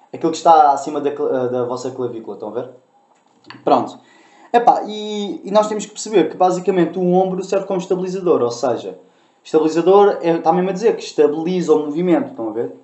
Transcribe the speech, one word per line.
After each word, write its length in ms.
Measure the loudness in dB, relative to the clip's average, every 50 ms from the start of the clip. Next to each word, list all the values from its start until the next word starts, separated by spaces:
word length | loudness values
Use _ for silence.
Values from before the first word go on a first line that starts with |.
| _ _ -12
aquilo 200 | -4 -4 -4 -4
que 60 | 0
está 340 | 4 6 6 6 6 4 4
acima 280 | 2 -2 -6 -6 -4
da 120 | -4 -4 -4
cla-, 340 | -2 -4 -2 -2 -2 -2
da 180 | -2 -2 -2 -2
vossa 220 | -4 -4 -6 -8 -8 -8
clavícula, 420 | -6 -6 -6 -6 -8 -12 -12 -12
estão 140 | -12 -10 -8
a 40 | -8
ver? 180 | -8 -10 -10 -14 -20 _ _ _ _ _ _ _ _ _ _ _ _ _ -20 -16 -6 0
Pronto. 340 | 2 2 2 0 -4 -10 -16 _ _ _ _ _ _ _ _ -10 0 0
Epá, 300 | 2 4 4 2 2 0 -6
e, 520 | -10 -8 -8 -6 -6 -6 -6 -6 -8 -8 -6
e 80 | 0 2
nós 160 | 2 2 2
temos 180 | -2 -6 -8
que 60 | -10 -12
perceber 360 | -12 -8 0 2 2 2 2
que 60 | 2
basicamente 600 | 0 2 2 2 0 -2 0 2 2 2 0 0 -2
o 140 | 0 2 4
ombro 320 | 4 2 2 0 -4 -4
serve 220 | -2 -2 -2 -2
como 120 | -2 -4 -4
estabilizador, 640 | -2 -2 -4 -4 -2 -6 -6 -4 0 2 2 2 2
ou 80 | -2
seja, 480 | -2 -2 -2 -2 -2 -2 -6 -10 -14 -14 -18 _ _ _ _ _ _ _ _
estabilizador 760 | 0 0 2 2 2 0 0 2 6 6 6 6 6 2 0
é, 120 | -2 -2 -2
está 200 | 0 2 2 2
mesmo 180 | 2 0 -2
a 20 | -2
dizer 240 | 0 0 0 0
que 60 | 0 -6
estabiliza 680 | -8 0 2 2 2 2 0 -4 -2 -2 -2 2 2 2
o 120 | 2 2
movimento, 440 | -2 -4 -2 0 2 2 0 0 -4
estão 180 | -8 -10 -8 -8
a 40 | -6
ver? 220 | -6 -6 -6 -8 -14